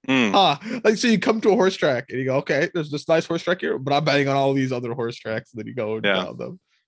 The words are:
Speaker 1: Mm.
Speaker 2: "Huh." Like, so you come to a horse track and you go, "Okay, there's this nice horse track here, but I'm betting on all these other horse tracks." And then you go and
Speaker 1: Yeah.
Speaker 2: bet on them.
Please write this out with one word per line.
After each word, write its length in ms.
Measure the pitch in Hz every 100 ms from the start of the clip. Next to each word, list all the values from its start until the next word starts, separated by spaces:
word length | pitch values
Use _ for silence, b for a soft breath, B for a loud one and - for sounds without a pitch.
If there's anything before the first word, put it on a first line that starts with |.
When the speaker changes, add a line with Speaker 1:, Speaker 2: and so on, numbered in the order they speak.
| -
Speaker 1:
Mm. 220 | 131 110
Speaker 2:
"Huh." 460 | 202 180 147 220 254
Like, 140 | 220 214
so 100 | 240
you 120 | 214
come 200 | - 220
to 120 | 220
a 40 | 208
horse 220 | 190 -
track 300 | 151 123 -
and 100 | 127
you 60 | 131
go, 100 | 131
"Okay, 280 | - 143 175
there's 180 | 175 151
this 160 | 143 -
nice 180 | 165 -
horse 180 | 165
track 180 | - 180
here, 160 | - -
but 140 | 135
I'm 100 | 143
betting 240 | 147 143 139
on 80 | 139
all 180 | 135
these 200 | 139 131
other 200 | 123 123
horse 220 | 117 117 117
tracks." 380 | 107 110 -
And 60 | 113
then 60 | 110
you 60 |
go 220 | - 107 110
and 80 |
Speaker 1:
Yeah. 120 | 104 95
Speaker 2:
bet 100 | 90
on 100 | 62
them. 220 | 60 185 _ _